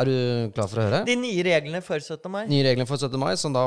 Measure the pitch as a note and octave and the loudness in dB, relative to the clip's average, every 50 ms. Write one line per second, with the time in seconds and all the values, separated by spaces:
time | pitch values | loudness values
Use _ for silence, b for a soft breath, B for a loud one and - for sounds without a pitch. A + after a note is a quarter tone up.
0 | B2+ C3+ C3 B2+ B2 B2 A#2+ A#2+ A#2 G#2 - A#2+ G#2 F#2 A2+ A#2 A2 G2+ G#2+ F3 | 2 2 2 2 2 0 0 0 -2 -2 -2 -2 -2 -2 0 0 2 2 2 2
1 | A#3 A#3+ B3 A#3+ B3 B3 G3 F3 F3 F#3 E3+ D#3 D3 D3 E3 F#3 F3 - E3+ D3+ | 2 0 0 0 0 -2 -2 0 2 2 2 2 2 -2 -6 -6 -4 -4 -6 -6
2 | C#3+ - D#3+ D3+ - F3+ F#3+ G3+ A3 F3+ D3 C#3 C3+ C3 B2 B2 B2+ A#2 C#3+ C3 | -6 -8 -10 -10 -10 -8 -8 -6 -2 0 2 4 4 4 4 2 0 -2 -2 -4
3 | C#3+ B2+ B2+ C3+ C3+ E3 F#3+ F3 - D3+ C3 B2+ B2+ | -4 -4 -2 -2 -2 -2 -2 -2 -2 0 0 2 0